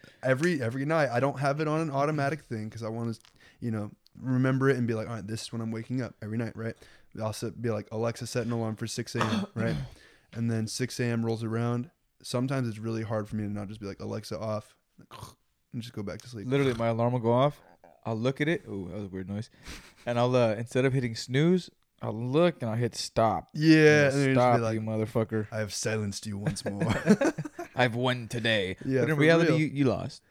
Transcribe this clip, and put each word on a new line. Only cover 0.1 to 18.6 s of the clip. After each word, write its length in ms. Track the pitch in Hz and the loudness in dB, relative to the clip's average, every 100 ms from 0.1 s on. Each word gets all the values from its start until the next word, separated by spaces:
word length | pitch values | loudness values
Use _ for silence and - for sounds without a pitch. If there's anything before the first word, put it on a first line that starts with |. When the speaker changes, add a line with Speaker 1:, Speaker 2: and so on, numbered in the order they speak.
| - | -4
Speaker 1:
every, 380 | 131 131 175 151 | 0 2 2 0
every 220 | 113 135 | -2 -2
night, 240 | 143 160 135 | 0 2 2
I 80 | 120 | 2
don't 200 | 139 139 | 0 0
have 200 | 143 147 | 0 0
it 80 | 151 | 0
on 120 | 156 | 0
an 100 | 160 | 0
automatic 520 | 135 143 147 139 151 | 0 0 0 0 -2
thing 260 | - 113 107 | -6 -8 -8
'cause 140 | 110 | -8
I 60 | 110 | -8
wanna, 260 | 117 117 110 _ _ - - | -4 -4 -6 _ _ -20 -8
you 100 | 120 | -4
know, 200 | 110 104 - _ - | -4 -4 -10 _ -8
remember 480 | 131 127 131 131 135 | 0 2 4 4 4
it 80 | 123 | 2
and 100 | 117 | 0
be 80 | |
like, 140 | 110 113 | -2 -4
"All 60 | |
right, 120 | 113 98 | -8 -8
this 160 | 110 | -8
is 100 | - | -8
when 100 | 117 | -8
I'm 80 | 113 | -6
waking 320 | 113 113 127 | -8 -6 -6
up 120 | 113 - | -6 -8
every 140 | 107 113 | -6 -4
night," 180 | 113 - | -4 -6
right? 180 | 113 - - - - - | -8 -10 -16 -20 -16 -6
I'll 100 | 110 | -6
set, 280 | - 117 117 | -4 -8 -4
be 100 | 117 | -2
like, 180 | 107 104 | -2 -4
"Alexa, 360 | 110 117 - 117 | -4 -2 -4 -6
set 200 | 123 113 | -4 -2
an 60 | |
alarm 240 | 117 113 107 | -2 -2 -4
for 100 | 113 | -6
six 280 | - 117 | -6 -4
A 80 | 117 | 0
M," 240 | 110 110 101 | 0 0 -2
Speaker 2:
<coughs> 40 | |
Speaker 1:
right? 220 | 113 113 76 131 - - _ _ | -2 -2 -2 -6 -14 -20 _ _
And 160 | 117 117 | -4 -2
then 160 | 113 110 | -2 -2
six 340 | - 127 - | -4 -4 -2
A 40 | |
M 200 | 120 117 | -2 0
rolls 200 | 113 110 | -2 -2
around. 460 | 113 113 120 120 139 _ _ _ | -2 -2 -2 -2 -6 _ _ _
Sometimes 440 | - 123 131 135 120 | -6 -2 -2 -2 -2
it's 100 | 107 | -4
really 240 | 113 113 | -4 -4
hard 260 | 110 110 107 | -2 -4 -4
for 80 | 107 | -4
me 80 | |
to 60 | 104 | -4
not 180 | 104 101 | -6 -8
just 120 | 110 | -10
be 60 | 98 | -12
like, 140 | 98 | -10
"Alexa, 380 | 104 107 - 87 | -8 -8 -8 -8
off," 360 | 110 107 - _ _ - - - - - _ _ _ | -4 -6 -8 _ _ -20 -20 -18 -20 -20 _ _ _
and 80 | 120 | -12
just 140 | 117 | -10
go 80 | 107 | -10
back 180 | 101 113 | -10 -10
to 60 | 123 | -12
sleep. 200 | 117 117 | -10 -2
Speaker 2:
Literally, 260 | 139 135 | 0 2
my 140 | 117 117 | 0 0
alarm 240 | 113 120 | 0 0
will 60 | 123 | 0
go 120 | 113 | 2
off. 280 | 120 147 - - - 85 _ 113 | 4 2 0 -16 -20 -20 _ -6
I'll 120 | 113 | -2
look 220 | 123 139 | -2 0
at 80 | 151 | 0
it. 160 | 170 | -2